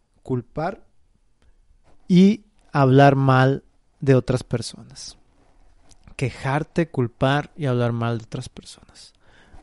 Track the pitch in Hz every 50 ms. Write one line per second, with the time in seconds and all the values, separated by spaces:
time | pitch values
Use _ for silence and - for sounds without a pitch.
0 | _ _ _ _ _ - 127 123 117 - - 151 156 180 208 - - _ _ _
1 | _ _ _ _ _ _ _ _ _ _ _ _ _ _ _ _ _ _ - -
2 | _ - 185 175 190 196 220 - _ _ _ _ _ _ - 147 135 131 127 139
3 | 139 139 139 135 135 135 131 131 131 135 139 - - _ _ _ _ _ _ _
4 | - 135 135 127 - - 127 127 - - - 113 113 - - - 113 123 139 -
5 | - - - _ _ _ _ _ _ _ _ _ _ _ _ _ _ - - -
6 | _ - - - 135 120 - - - 135 135 147 156 - - - 165 - - 135
7 | 123 113 - - 131 131 139 147 - - _ - 147 131 123 120 120 117 120 117
8 | 117 117 117 113 113 - - 131 127 - - - - - - - _ _ - -
9 | - - _ _ _ _ _ _ _ _ - -